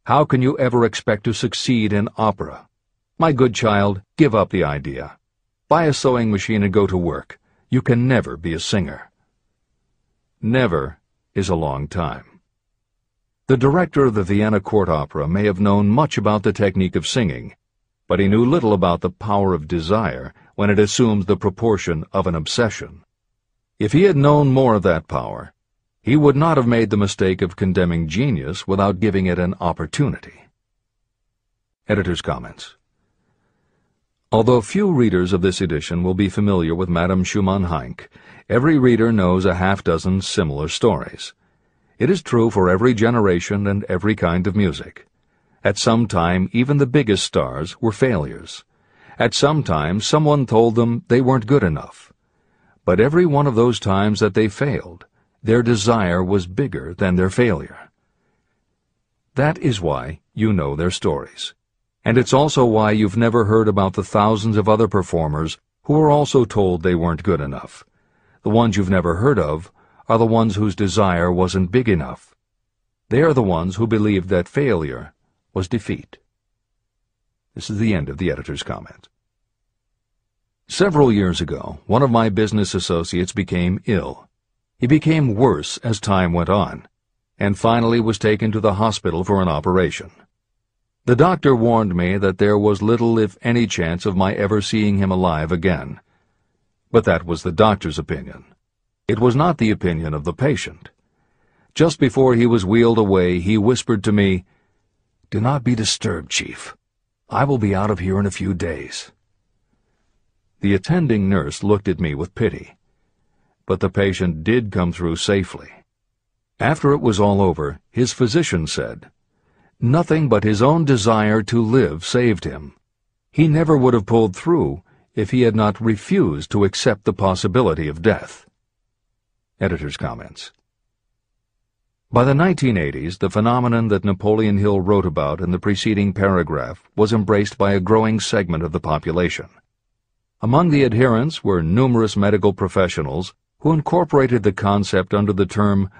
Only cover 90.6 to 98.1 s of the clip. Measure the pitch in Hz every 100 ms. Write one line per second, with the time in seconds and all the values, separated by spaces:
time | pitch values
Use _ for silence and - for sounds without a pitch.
90.6 | _ _ _ _ - 123 156 180 143 127
91.6 | 117 113 107 87 90 98 98 92 101 104
92.6 | 104 101 104 117 117 113 104 - 123 117
93.6 | 113 - 82 87 107 92 95 104 101 104
94.6 | 98 110 104 98 98 92 92 78 78 87
95.6 | 92 76 67 - _ _ _ _ _ _
96.6 | _ _ _ 117 104 82 87 85 90 82
97.6 | 110 101 85 76 76